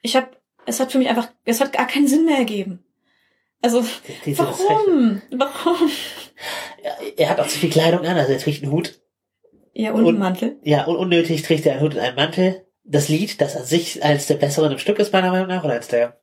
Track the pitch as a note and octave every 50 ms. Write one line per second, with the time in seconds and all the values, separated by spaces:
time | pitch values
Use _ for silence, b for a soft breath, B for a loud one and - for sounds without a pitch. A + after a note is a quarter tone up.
0 | - A3+ - C4 B3+ - - _ _ _ _ _ _ - - - C4 C4 - C4+
1 | B3+ B3 A3+ A#3 A3+ - _ _ _ - A3+ A3 C#4 C#4 - - B3 A#3 - C#4
2 | C#4+ B3+ C4+ D#4 D#4+ E4 D4 C4+ B3 A3+ G#3+ G3+ F#3+ G3 F3+ - _ _ _ _
3 | _ _ _ _ _ _ _ _ _ _ _ _ - B3 A#3 B3 A#3 A3+ - -
4 | - - - - - - C#3 - F4 - - - F#4 G#4 G#4+ A4 G#4+ G4 F4 C#4+
5 | A#3+ A3+ G3+ G3 - _ C4+ B3+ C4+ C#4 - - - E4+ F4 - E4+ D4 - -
6 | - - - - - - _ B B B B B B B B B - - - -
7 | - - - - D#3 - - - - - - - F3+ D#3+ - D#3+ D#3+ E3 E3 F3+
8 | E3 E3+ F3+ E3 C#3 C3 C3+ B2 - D3+ D3 - C#3+ C#3 C#3+ E3+ E3+ - - _
9 | _ _ _ _ _ _ _ _ _ _ _ _ _ _ _ - A3 G#3+ A3 G#3+
10 | A3+ - - G3+ G3 F3+ F3+ - - B3 - - - D3 D3 C#3 - D3+ E3+ -
11 | F#3 F3+ E3+ E3+ E3 E3 E3 D3+ D#3 - E3 D3+ - - - C3+ D3 D#3 D3 -
12 | - B2+ B2 C3+ D3 D#3 - F#3 F#3 F#3+ F#3+ F#3+ - _ _ _ _ - D3 D3
13 | C#3+ - D3+ D#3+ G3+ G#3 - - D3 - - - B2 B2+ D#3 E3+ E3 - - -
14 | - D3 D3 C#3+ - - - D3 - C#3+ C#3+ - D#3 D3+ C3+ - - - G#3 -
15 | G#3 G#3 - F#3+ F#3 F#3 F#3 F#3 F#3+ F3+ F#3 F3+ D#3 D3 A#2+ A#2+ - - - A#2
16 | A#2+ A#2+ - _